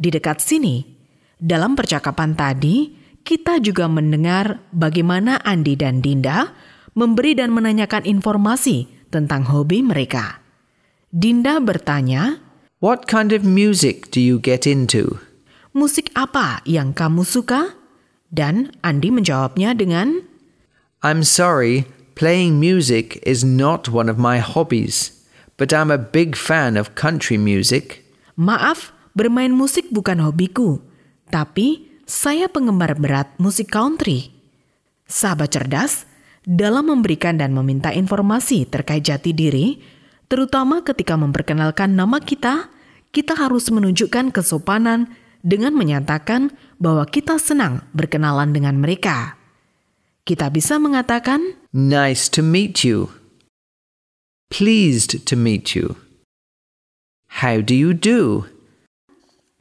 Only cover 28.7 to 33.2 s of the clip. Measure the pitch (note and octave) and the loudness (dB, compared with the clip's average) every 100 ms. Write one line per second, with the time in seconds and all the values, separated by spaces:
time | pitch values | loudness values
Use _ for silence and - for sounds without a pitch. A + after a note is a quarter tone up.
28.7 | E4 - - _ G3 A#3 A#3+ B3+ B3+ C4+ | -2 -8 -20 _ -2 0 2 2 2 2
29.7 | - F4 G#3 F#3+ F3 D#3 D#3 F3+ B3+ A3 | 0 -2 -4 -2 0 0 0 -2 0 0
30.7 | C3+ - _ _ _ - D#3+ D3+ - B3+ | 0 -6 _ _ _ -8 -6 -4 0 0
31.7 | D#4+ - - - - C#4+ D#4 F#4 D#4 A#3+ | -2 -8 -20 -10 -4 -2 0 -2 0 0
32.7 | F#3+ E3 D3+ C#3+ C#3 | 2 0 0 0 0